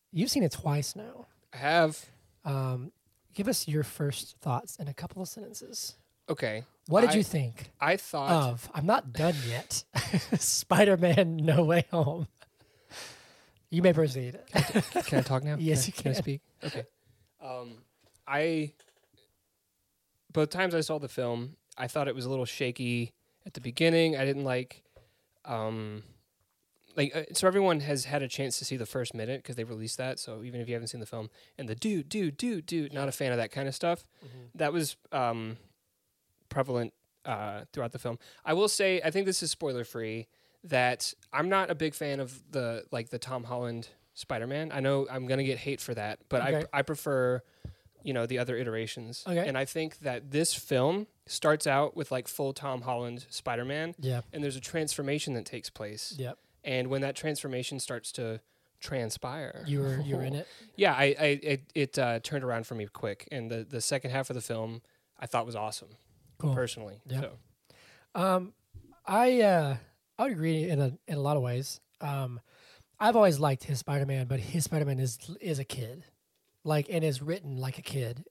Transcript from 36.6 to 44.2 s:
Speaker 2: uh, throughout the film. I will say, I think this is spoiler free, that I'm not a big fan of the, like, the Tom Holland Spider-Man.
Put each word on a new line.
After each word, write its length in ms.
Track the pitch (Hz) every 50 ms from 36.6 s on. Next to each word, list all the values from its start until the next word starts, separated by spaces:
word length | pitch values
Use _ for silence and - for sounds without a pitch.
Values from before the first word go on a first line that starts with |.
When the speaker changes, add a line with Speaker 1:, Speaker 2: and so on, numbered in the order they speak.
| 131 139 123 120 117 - - _ _ _ _ _ -
Speaker 2:
uh, 400 | 131 113 104 107 104 101 104 - -
throughout 200 | - 147 120 117
the 60 | - 127
film. 200 | - 120 117 - - - - - -
I 100 | 151 160
will 140 | 185 214 208
say, 320 | 208 - 196 190 185 175 -
I 60 | 160
think 160 | 160 196 196
this 160 | 190 185 -
is 80 | 175 151
spoiler 340 | - - 165 139 127 123 113
free, 420 | - - 117 113 110 110 117 110 - _ _ _ _ _ _ -
that 480 | 170 147 127 123 123 123 - - - - _ _ _
I'm 160 | - 139 156 185
not 220 | 196 190 190 -
a 40 | 170
big 200 | 143 160 156 147
fan 240 | - 156 143 139 139
of 240 | 135 123 131 - - -
the, 340 | 151 135 123 117 117 110 - -
like, 200 | 135 120 113 -
the 80 | - 120
Tom 260 | - 127 131 123 117
Holland 440 | 117 127 123 123 120 117 117 117 - - _ _ _ _
Spider-Man. 560 | -